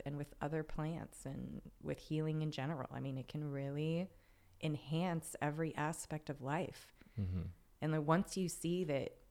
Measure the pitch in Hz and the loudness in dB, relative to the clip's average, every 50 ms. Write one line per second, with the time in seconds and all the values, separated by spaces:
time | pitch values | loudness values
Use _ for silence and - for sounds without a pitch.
0 | - 139 143 143 143 - - - - 143 160 160 151 - - - 151 156 165 156 | -4 -4 -2 -2 -4 -4 -4 -2 0 2 2 0 0 0 0 0 2 0 0 -2
1 | - - - - - 139 139 127 127 131 - - - - - - - 147 143 - | -4 -8 -10 -10 -8 -6 -6 -4 -6 -6 -6 -8 -10 -12 -14 -8 -4 -4 -4 -2
2 | - - 156 156 156 156 156 156 156 156 151 - 131 147 170 135 127 - 139 135 | -2 0 0 2 2 2 2 2 2 0 0 0 0 0 0 -2 -4 -4 -4 -4
3 | 135 139 131 131 127 - - 151 151 147 139 139 139 139 139 147 156 160 165 170 | -4 -2 -4 -4 -6 -4 -4 -4 -2 -2 -2 -2 -2 0 0 2 2 4 4 2
4 | 185 - - - - - - - - - - - - 156 151 - - 131 156 160 | 0 -2 -6 -16 -20 -20 -20 -20 -20 -20 -12 -2 0 0 0 0 0 0 2 2
5 | 180 185 170 160 - - - - - 147 147 160 165 156 - - 147 156 160 - | 2 2 2 0 -2 -4 -4 0 0 0 2 2 0 0 2 0 0 0 0 -2
6 | - - 156 151 - - 139 139 127 135 147 170 - - - - - - - - | -4 -4 -4 -4 -2 -4 -4 -2 0 0 2 2 0 -2 -4 -10 -16 -20 -20 -20
7 | - - - 104 101 92 92 90 80 90 - - - - - - 143 156 156 156 | -20 -10 -4 -2 0 0 2 0 0 -2 -6 -10 -18 -18 -8 -2 0 2 2 2
8 | 147 151 160 180 196 - - 190 185 165 - - - 170 175 180 185 156 143 135 | 6 6 6 6 4 2 0 0 0 0 -2 -2 0 2 2 2 2 2 2 2
9 | - - - - - - | 2 0 -6 -10 -20 -20